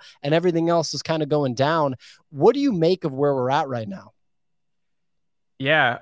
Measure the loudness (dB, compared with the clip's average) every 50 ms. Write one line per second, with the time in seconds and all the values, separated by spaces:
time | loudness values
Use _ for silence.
0 | -10 -20 -16 _ -4 0 0 2 2 2 0 0 2 2 2 0 0 -2 -6 -8
1 | -6 -4 -4 -4 -2 0 0 0 0 0 0 0 0 0 2 0 0 -2 -4 -6
2 | -12 -20 -20 _ _ _ -2 2 4 4 4 4 2 0 0 2 2 0 0 0
3 | -2 -4 -2 0 0 0 0 0 0 0 0 -2 -2 -2 -6 -6 -8 -8 -12 -14
4 | -16 -20 _ _ _ _ _ _ _ _ _ _ _ _ _ _ _ _ _ _
5 | _ _ _ _ _ _ _ _ _ _ _ -6 -2 0 2 4 4 2 0 -2